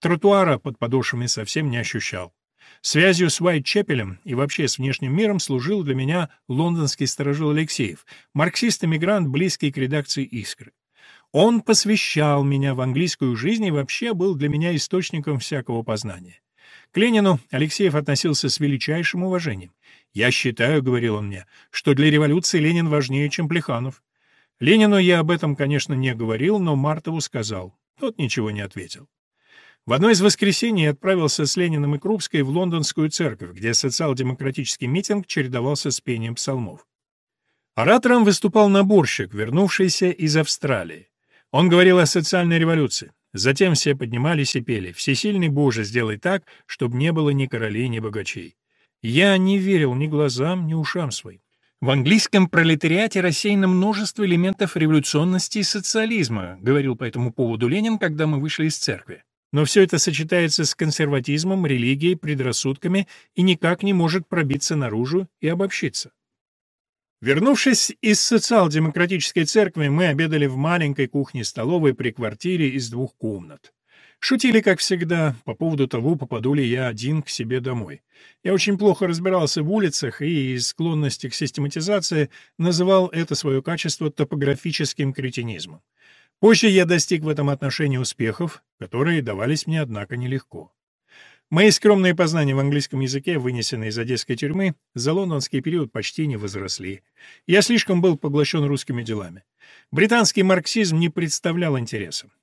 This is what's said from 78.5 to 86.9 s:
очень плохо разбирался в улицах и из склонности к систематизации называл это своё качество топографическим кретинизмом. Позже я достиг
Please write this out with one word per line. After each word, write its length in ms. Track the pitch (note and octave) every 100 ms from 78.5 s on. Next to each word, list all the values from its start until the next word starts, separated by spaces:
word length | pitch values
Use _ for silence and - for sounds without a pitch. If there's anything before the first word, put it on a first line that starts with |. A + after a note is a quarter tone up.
очень 240 | F#3+ G3+ F#3+
плохо 300 | G#3 F3 F#3
разбирался 560 | E3 F#3 F#3 D3 -
в 60 | D3+
улицах 500 | G#3+ F3+ - C3 -
и 320 | D3 D#3+ C3
из 140 | B2+ A#2+
склонности 600 | - E3 D#3 C#3+ - C3+
к 60 |
систематизации 960 | - C#3+ - C#3+ E3 E3+ G#3 - D#3+ C#3+ - - -
называл 520 | E3+ E3+ F3+ F#3+ F3+
это 260 | E3 E3
своё 280 | C#3+ D3 C3+
качество 480 | E3 E3 D#3+ - D#3
топографическим 1000 | - C#3+ D3+ C#3 C3+ E3+ - D3 - C#3
кретинизмом. 720 | C3+ C3 B2 A#2 F2+ E2+ D#2+ _ _ _ _ _ _
Позже 280 | G#3+ A3+ A3+
я 160 | F#3+
достиг 380 | F3